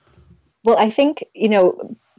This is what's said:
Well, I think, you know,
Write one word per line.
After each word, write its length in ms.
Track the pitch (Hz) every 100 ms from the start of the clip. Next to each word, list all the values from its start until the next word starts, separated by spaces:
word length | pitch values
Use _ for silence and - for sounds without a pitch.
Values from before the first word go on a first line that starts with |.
| _ _ _ _ _ _
Well, 140 | 220 226
I 120 | 214
think, 340 | 254 285 302 -
you 140 | - 220
know, 480 | 208 180 - - - _